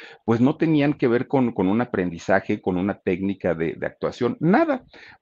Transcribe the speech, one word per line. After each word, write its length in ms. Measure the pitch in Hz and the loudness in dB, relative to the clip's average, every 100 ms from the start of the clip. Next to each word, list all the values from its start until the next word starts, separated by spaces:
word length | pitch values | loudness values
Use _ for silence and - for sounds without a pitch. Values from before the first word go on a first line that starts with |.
| - - | -20 -8
pues, 160 | - 113 | -2 2
no 160 | 127 156 | 2 2
tenían 380 | 165 151 143 | 0 2 2
que 120 | 143 131 | 0 0
ver 220 | 120 127 | 0 0
con, 240 | 139 120 | 0 0
con 160 | - 92 | 0 0
un 120 | 107 | 0
aprendizaje, 800 | 120 104 90 85 - 98 - 107 | 0 -2 -2 -4 0 0 0 -4
con 160 | - 90 | -2 -2
una 220 | 98 95 | -2 -4
técnica 560 | - 90 95 98 92 | -2 -2 -2 -2 -2
de, 200 | 82 82 | -2 -2
de 120 | - - | -4 -8
actuación, 500 | - 78 - 120 123 | -6 -6 -2 -2 0
nada. 440 | 156 226 330 247 - - - - | 2 2 2 -2 -8 -20 -20 -4